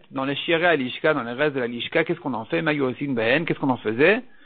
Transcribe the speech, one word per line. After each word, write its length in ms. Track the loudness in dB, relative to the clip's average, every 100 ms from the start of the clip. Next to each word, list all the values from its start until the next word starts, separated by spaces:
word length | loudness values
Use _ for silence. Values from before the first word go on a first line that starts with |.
| -10
dans 120 | -6
les 120 | -4 -4
Shiare 260 | 0 2
Alishka, 500 | 4 2 0 0 0
dans 120 | 2
les 80 | -2
restes 240 | -2 0 0
de 40 |
la 60 | -4
Lishka, 380 | -4 -2 0
qu'est-ce 160 | 0 -2
qu'on 140 | -4
en 100 | -6
fait ? 180 | -4 -2
Mayosin 500 | 0 0 0 -2 -4
Ben, 320 | 0 2 2
qu'est-ce 140 | 0 -2
qu'on 120 | 0
en 60 | 0
faisait ? 440 | 0 4 4 4 -2 -20